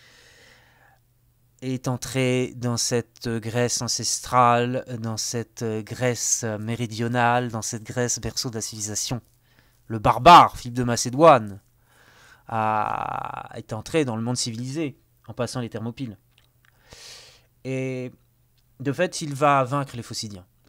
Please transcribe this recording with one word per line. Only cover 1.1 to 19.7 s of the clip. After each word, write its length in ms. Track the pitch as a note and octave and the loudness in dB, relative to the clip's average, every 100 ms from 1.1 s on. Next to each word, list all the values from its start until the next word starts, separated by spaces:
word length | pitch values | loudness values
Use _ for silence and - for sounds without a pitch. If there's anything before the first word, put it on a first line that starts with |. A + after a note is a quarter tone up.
| _ _ _ _ _ | _ _ _ _ _
est 260 | B2+ C3 C3+ | -8 -4 -4
entré 680 | B2 - C3+ B2+ B2+ B2+ B2 | -4 -4 0 2 2 0 -4
dans 200 | A#2+ A#2 | -4 -2
cette 520 | - B2 - - B2 | 0 -2 -2 -8 -6
Grèce 520 | A2+ A2 A#2 A#2+ - | -4 -2 0 0 0
ancestrale, 1040 | A#2 - A2+ - - B2 A#2+ A#2+ A#2+ B2+ - B2 | -2 -4 -2 -4 0 4 6 6 2 -2 -6 -8
dans 180 | A2+ A2 | -6 -6
cette 460 | - B2 A2 - | -6 -6 -8 -8
Grèce 800 | A#2 A2 G#2 - B2+ A#2 - - A#2 G#2+ | -6 -4 -6 -4 -2 -2 -2 -2 -4 -6
méridionale, 920 | G#2+ A#2 A#2+ A2 A#2 B2 A#2+ B2 B2 | -6 -4 -4 -4 -2 2 4 2 0
dans 120 | A2 | -4
cette 220 | G#2+ A#2+ | -6 -8
Grèce 360 | A2 B2+ B2 A#2+ | -8 -4 -2 -2
berceau 300 | A2+ - C3 | -4 -6 -6
de 60 | A2+ | -6
la 60 | |
civilisation. 600 | - A2 G#2 G#2 - A#2+ - _ _ _ _ _ _ | -8 -8 -6 -6 -4 -6 -10 _ _ _ _ _ _
Le 120 | A2+ | -2
barbare, 580 | G#2 A2+ C#3 E3+ A2+ - | 0 6 10 12 10 4
Philippe 200 | B2 A#2+ | -8 -4
de 60 | |
Macédoine, 800 | B2 A#2 B2 B2+ E3 C3+ G#2+ G2 - _ _ _ - - - - - | -2 0 -2 6 8 8 4 -10 -18 _ _ _ -20 -20 -20 -20 -8
a, 1000 | A2+ A2 G#2+ G#2 - - - - - - - | -2 0 0 -2 -4 -4 -6 -8 -12 -14 -16
est 160 | - | -12
entré 320 | A2 - E3 | -12 -4 0
dans 120 | C3+ A2 | 0 -2
le 60 | |
monde 160 | A2+ B2 | -4 -4
civilisé 600 | - A2+ B2+ C#3+ D3+ - _ _ - | -4 -6 -8 -6 -6 -8 _ _ -20
en 60 | |
passant 260 | A2+ A#2 C3 | -8 -6 -6
les 100 | A#2 | -8
Thermopyles. 480 | A2 A2+ A#2 B2+ G2 _ _ _ _ _ _ _ - - - - - _ _ | -8 -10 -8 -12 -12 _ _ _ _ _ _ _ -20 -20 -20 -20 -20 _ _
Et 480 | B2+ C3 C3 B2+ B2+ - _ _ _ _ _ _ | -8 -6 -4 -6 -8 -12 _ _ _ _ _ _
de 120 | C3+ | -4
fait, 300 | C#3 F3+ - | 0 -2 -2
il 120 | D3+ | -8
va 300 | C#3 D3 C#3 | 2 4 4
vaincre 320 | B2+ | 2